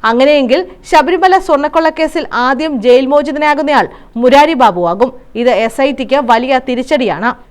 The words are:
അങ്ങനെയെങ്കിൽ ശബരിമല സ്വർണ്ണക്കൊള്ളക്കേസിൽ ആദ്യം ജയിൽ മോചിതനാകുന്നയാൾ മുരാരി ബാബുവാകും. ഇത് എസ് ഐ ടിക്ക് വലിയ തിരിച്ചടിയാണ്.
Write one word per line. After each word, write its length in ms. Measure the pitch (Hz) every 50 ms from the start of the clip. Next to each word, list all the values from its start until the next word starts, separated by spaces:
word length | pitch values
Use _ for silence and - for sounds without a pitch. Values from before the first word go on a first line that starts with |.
| - 220
അങ്ങനെയെങ്കിൽ 500 | 226 240 262 285 302 294 269 233 247 330 370 359 - - - -
ശബരിമല 480 | - 311 285 285 359 339 359 381 370 381 - -
സ്വർണ്ണക്കൊള്ളക്കേസിൽ 760 | 311 277 285 302 311 330 320 320 320 320 320 302 311 339 294 - - 233 247
ആദ്യം 280 | 254 269 247 311 320 294 247 196
ജയിൽ 200 | 247 247 254 269 262
മോചിതനാകുന്നയാൾ 760 | 285 294 294 285 294 302 302 302 294 285 311 277 294 247 208 - - - - - - 233
മുരാരി 340 | 240 254 240 285 294 302 330 247
ബാബുവാകും. 500 | 254 220 190 175 175 170 175 202 233 254 262 - - - - 220
ഇത് 100 | 240 254 233 190 220
എസ് 160 | 233 - - 269 277
ഐ 20 | 277 277
ടിക്ക് 220 | 262 202 254 285 285 233
വലിയ 300 | 240 233 240 262 269 262 262 -
തിരിച്ചടിയാണ്. 600 | 247 240 254 - 311 294 190 202 160 151 202 240 262 - - _